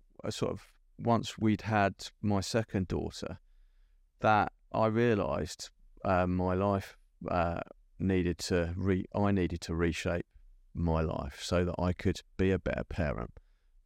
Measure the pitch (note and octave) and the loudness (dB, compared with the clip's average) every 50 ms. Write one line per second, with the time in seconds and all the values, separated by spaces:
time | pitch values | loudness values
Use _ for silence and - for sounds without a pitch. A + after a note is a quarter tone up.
0 | _ _ _ - - G#2 G#2+ - A2+ - F2 G2 - - _ _ _ _ _ - | _ _ _ -12 -8 -8 -6 -4 -2 -4 -4 -4 -10 -16 _ _ _ _ _ -6
1 | G#2+ A#2 A#2 A2 - - - - G#2+ A2 G#2+ F#2+ - G#2+ A2+ G#2+ G2+ G2 F#2 - | 0 2 2 2 0 -2 -4 0 2 2 2 2 0 0 2 4 4 2 0 -2
2 | - - - _ - G#2 G#2 G2 F#2+ - - A#2 A2 - - G#2 F#2 - F#2 E2 | -12 -16 -12 _ -2 0 0 0 0 0 0 -2 -2 0 -2 -2 -2 -2 -2 -4
3 | - E2 - - - - - - - _ - - - - _ _ _ _ _ _ | -4 -4 -8 -8 -10 -10 -10 -12 -16 _ -20 -20 -20 -20 _ _ _ _ _ _
4 | _ _ _ - - G#2+ G#2+ G#2 F#2+ - - _ _ - - A2+ A2 A2 G#2+ A2+ | _ _ _ 0 2 4 4 4 4 2 -2 _ _ -6 -2 0 2 2 4 4
5 | A#2+ A#2+ A2+ G2+ F#2+ C#2 C#2+ - - F#2 - - - - _ _ - - - - | 4 4 4 2 2 0 -2 -2 -4 -4 -8 -12 -14 -16 _ _ -20 -20 -14 -6
6 | - G2+ F#2+ F2+ F2+ F2+ F2+ F2+ F2+ F#2 F2+ F#2 G2 G2+ G2+ G2 G2+ - - - | -2 2 2 4 4 2 2 2 0 2 2 2 2 2 2 0 -2 -6 -12 -20
7 | _ _ _ - - - - F2+ E2 E2+ E2+ - - - - _ - _ _ - | _ _ _ -12 -6 -4 0 0 0 0 -2 -4 -6 -10 -14 _ -20 _ _ -4
8 | F#2 F#2+ F#2+ F#2 F2 F2 E2+ - - - G2 F2 E2+ E2 F2 F#2 F#2+ F#2+ F#2+ F#2 | 0 0 2 2 2 0 -2 -2 -2 0 0 2 2 0 -2 -2 0 0 0 0
9 | - - - G#2 G2+ G2+ G2+ G2 F2+ F2 F2+ E2+ - - E2+ E2 F2 E2+ D#2+ - | 0 -2 -2 0 0 2 2 2 2 0 -2 -4 -6 -4 -2 0 2 2 0 0
10 | - F#2 E2+ F2 - _ - - - - - - _ _ - - E2+ E2+ D#2+ D#2+ | -2 -2 -2 -4 -4 _ -14 -20 -20 -20 -20 -20 _ _ -6 -2 0 0 2 2
11 | D#2+ D#2+ - - - D2 - - - - F2+ F2 F2+ F2 - - F2 F2+ F2+ - | 0 0 -2 -4 -6 -8 -10 -10 -6 -2 0 0 2 0 0 -2 0 -2 -2 0
12 | - G2 E2+ - - _ _ - F#2+ F#2+ F#2+ F2+ - - - - G#1+ - - - | 0 -2 -2 -2 -4 _ _ 0 2 2 2 2 0 -2 -4 -4 -4 -6 -4 -2
13 | E2+ D2 A#1 G#1+ A#1 - - - - _ _ _ _ _ _ _ _ | -2 -2 -2 -4 -8 -10 -12 -18 -20 _ _ _ _ _ _ _ _